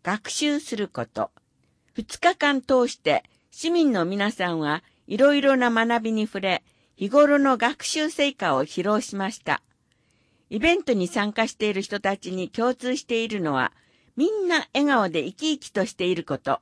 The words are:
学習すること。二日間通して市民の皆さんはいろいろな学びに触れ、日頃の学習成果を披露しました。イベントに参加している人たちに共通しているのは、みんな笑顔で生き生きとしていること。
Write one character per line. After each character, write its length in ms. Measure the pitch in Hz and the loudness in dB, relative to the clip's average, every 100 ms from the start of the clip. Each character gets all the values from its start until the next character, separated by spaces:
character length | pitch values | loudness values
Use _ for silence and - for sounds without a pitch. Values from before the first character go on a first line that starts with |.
学 300 | - 214 - | -4 -6 -6
習 280 | - 294 294 | -4 -2 -2
す 160 | 294 220 | -4 -6
る 120 | 202 | -6
こ 180 | - - | -8 -8
と。 240 | - - _ _ _ _ _ _ | -6 -8 _ _ _ _ _ _
二 260 | - 220 - | -12 -12 0
日 160 | 349 370 | 0 2
間 260 | 294 269 | 0 0
通 240 | - 254 247 | 2 2 2
し 120 | - | 0
て 240 | - 147 _ _ _ | 0 0 _ _ _
市 180 | - 320 | -8 0
民 220 | 349 302 | 2 4
の 140 | 214 170 | 2 0
皆 260 | 202 202 | 0 -2
さ 180 | - 180 | -2 -2
ん 100 | 165 | -2
は 240 | 147 156 _ _ - | -2 -4 _ _ -8
い 120 | 208 | 4
ろ 180 | 277 285 | 4 6
い 60 | |
ろ 140 | 277 269 | 4 4
な 140 | 247 | 2
学 360 | 226 233 233 220 | 2 2 0 0
び 60 | |
に 140 | 220 208 | -2 -2
触 140 | 196 | -2
れ、 220 | 190 175 _ _ _ _ | -2 -2 _ _ _ _
日 140 | 196 | 2
頃 300 | 269 294 285 | 6 6 6
の 180 | 277 247 | 4 2
学 260 | 240 - - | 0 -2 -6
習 240 | 311 311 | -2 -2
成 240 | - 285 | 0 -2
果 220 | 277 175 131 | 0 0 0
を 100 | 151 | -2
披 180 | - | -4
露 180 | 185 214 | -2 -2
し 140 | - 196 | -2 -6
ま 160 | 190 | -6
し 80 | - | -8
た。 240 | - 147 _ _ _ _ _ _ _ _ _ | -4 -4 _ _ _ _ _ _ _ _ _
イ 100 | 214 | 0
ベ 160 | 311 349 | 2 2
ン 80 | |
ト 100 | 294 | 0
に 140 | 214 180 | -2 0
参 240 | 220 208 | -2 -4
加 160 | 208 220 | -2 -4
し 80 | - | -2
て 140 | 214 | -2
い 40 | |
る 80 | 196 | -2
人 180 | 196 202 | -4 -4
た 180 | 196 196 | -4 -4
ち 140 | - | -6
に 180 | 185 180 | -8 -6
共 260 | - 240 247 | -2 -2 -2
通 220 | 247 254 | -4 -6
し 60 | |
て 200 | - 226 | -4 -4
い 40 | 226 | -4
る 100 | 214 | -4
の 120 | 160 | -2
は、 180 | 135 120 _ _ _ _ - | 0 -2 _ _ _ _ -2
み 120 | 330 | -2
ん 200 | 427 370 | 0 0
な 180 | 330 - | -2 -2
笑 120 | 269 285 | 0 2
顔 240 | 254 190 | 2 2
で 140 | 160 | -2
生 100 | 143 | -4
き 40 | - 311 | -4 -4
生 60 | 302 | -4
き 100 | - | -4
と 160 | 208 185 | -4 -4
し 80 | |
て 120 | - 180 | -2 -2
い 80 | |
る 120 | 170 - | -2 -4
こ 120 | 139 | -6
と。 220 | - - | -2 -4